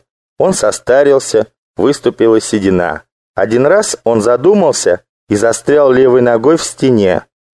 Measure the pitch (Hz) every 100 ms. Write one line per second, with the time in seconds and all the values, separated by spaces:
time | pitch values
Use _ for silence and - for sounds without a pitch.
0 | _ _ _ - 175 190 107 - - 131
1 | 143 135 - 110 107 _ _ - 107 143
2 | - - 113 110 - 110 95 92 87 78
3 | - _ _ - 101 117 139 196 214 -
4 | - 117 104 123 147 208 165 120 - 90
5 | _ _ - 104 113 117 - 147 139 127
6 | 131 123 123 117 123 165 - - 135 117
7 | 98 87 - _ _